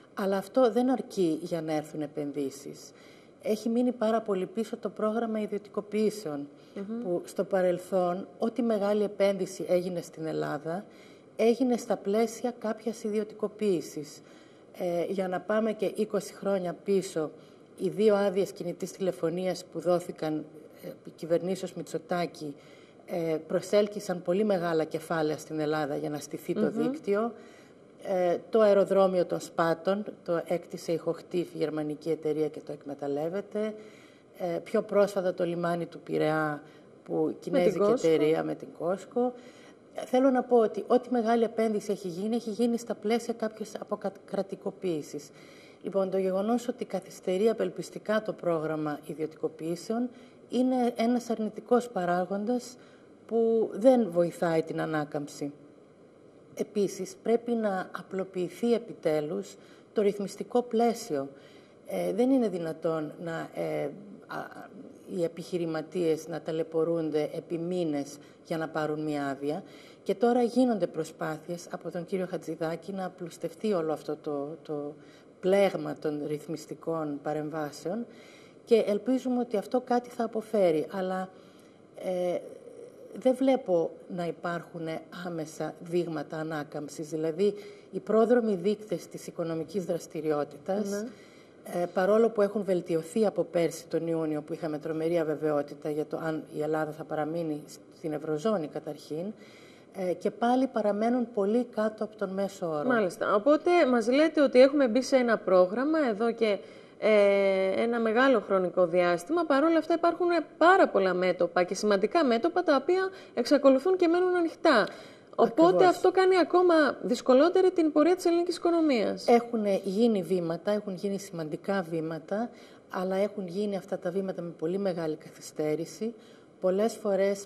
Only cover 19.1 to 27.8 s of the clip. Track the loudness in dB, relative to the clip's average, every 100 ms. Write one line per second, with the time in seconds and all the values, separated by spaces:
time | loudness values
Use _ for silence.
19.1 | -2 -2 -2 -4 -4 -8 -6 0 0 0
20.1 | -6 -4 -4 -6 -16 -20 -18 -16 -16 -18
21.1 | -12 0 0 0 -4 -6 -10 -8 -8 -4
22.1 | -4 -4 -6 -12 -12 -18 -20 -20 -20 -10
23.1 | -4 -2 -2 -2 -4 2 2 2 -2 -6
24.1 | -6 0 0 2 0 0 0 0 -4 -4
25.1 | -2 0 -2 -6 -4 -2 -2 -2 -4 -4
26.1 | -6 -8 -12 -6 0 0 0 -2 -2 -2
27.1 | 0 0 -6 -18 -20 -20 -20